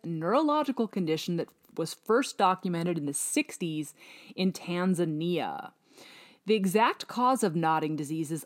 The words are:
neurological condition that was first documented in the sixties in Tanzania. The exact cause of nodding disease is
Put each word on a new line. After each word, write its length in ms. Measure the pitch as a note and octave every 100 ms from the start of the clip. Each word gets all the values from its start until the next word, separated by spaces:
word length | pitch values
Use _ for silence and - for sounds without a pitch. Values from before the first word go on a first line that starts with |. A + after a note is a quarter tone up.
neurological 840 | E3 E3 E3 B3 D#4 D4+ C#4+ A#3+ A3+
condition 500 | - E3 D#3 - E3+
that 120 | - _ _ -
was 160 | E3
first 460 | - - A3+ C4+ -
documented 580 | F#3+ F#3 F#3+ E3+ E3+ E3+
in 80 | C#3+
the 80 |
sixties 800 | C#3+ - D#3+ D3 - E3+ D#3 D3 - - - - -
in 160 | F#3
Tanzania. 1160 | - - F3 F#3 E3+ E3+ D3+ E3+ E3+ G#2 C#2 - - _ - - - - _ -
The 100 | A3
exact 520 | F#3+ G3+ A#3+ G#4 -
cause 360 | - B3 C4
of 120 | G3+ D#3+
nodding 400 | D#3+ D#3+ D#3 D3+
disease 360 | C#3+ D#3+ D#3
is 140 | D#3+